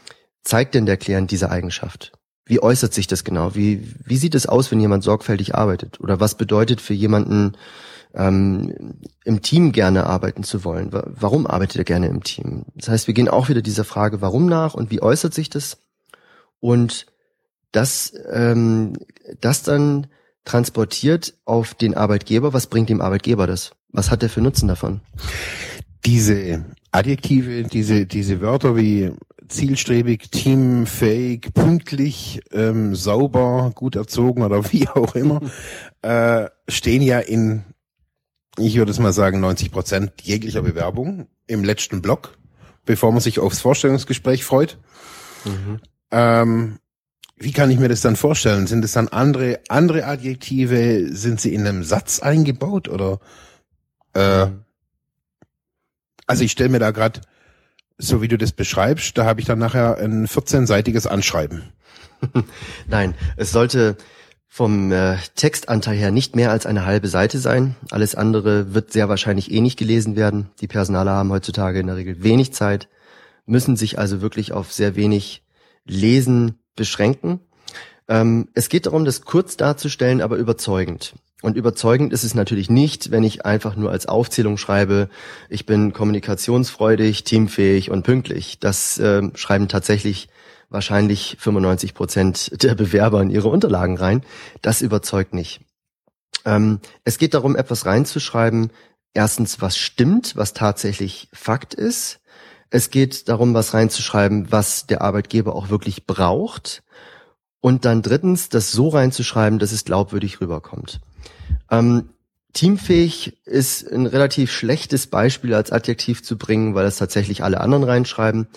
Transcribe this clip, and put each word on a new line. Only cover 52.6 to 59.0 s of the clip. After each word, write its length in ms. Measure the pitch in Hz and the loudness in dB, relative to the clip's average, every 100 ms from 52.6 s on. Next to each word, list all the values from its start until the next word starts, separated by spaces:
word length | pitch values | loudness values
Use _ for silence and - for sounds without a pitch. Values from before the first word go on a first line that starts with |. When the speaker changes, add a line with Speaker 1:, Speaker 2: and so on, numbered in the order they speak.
| 151 202 - | -4 -4 -4
Speaker 2:
Oder, 320 | 95 95 98 - - - _ _ _ _ _ _ | -4 -4 -4 -10 -20 -20 _ _ _ _ _ _
äh, 320 | 95 98 95 95 | 0 4 4 2
Speaker 1:
Mhm. 180 | 95 - _ _ _ _ _ _ _ _ _ _ _ _ _ _ _ - | -2 -16 _ _ _ _ _ _ _ _ _ _ _ _ _ _ _ -4
Speaker 2:
also 160 | 131 | 0
ich 80 | 117 | 0
stell 200 | - 127 | 0 2
mir 100 | 123 | 2
da 100 | 110 | 0
grad, 300 | 107 113 - - _ _ _ _ _ _ _ | 0 -2 -2 -14 _ _ _ _ _ _ _
so 220 | - 123 | -2 0
wie 80 | 113 | 2
du 80 | 113 | 0
das 160 | 87 | 0
beschreibst, 640 | - 92 95 107 156 | -2 -4 0 0 0